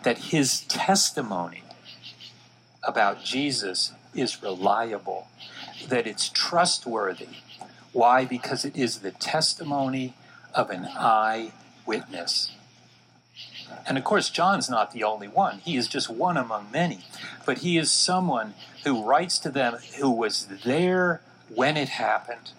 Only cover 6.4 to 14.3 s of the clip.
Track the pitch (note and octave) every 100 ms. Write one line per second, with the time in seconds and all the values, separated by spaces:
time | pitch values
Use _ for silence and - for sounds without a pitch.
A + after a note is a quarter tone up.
6.4 | - F3 F3 - B2 A2 G2 F2+ - -
7.4 | - - - - - B2+ A#2+ B2+ B2+ B2
8.4 | - C3 D3 D3 A#2+ - F#2+ - - D#3+
9.4 | D#3 - D#3+ C#3+ C3 C3 B2+ - - -
10.4 | - - A#2 F#2 F#2+ - A#2 A2 A2 A2
11.4 | A2+ - - - - - - - E3+ -
12.4 | - - - _ - _ _ _ _ -
13.4 | - - - - - C3+ - G#3 -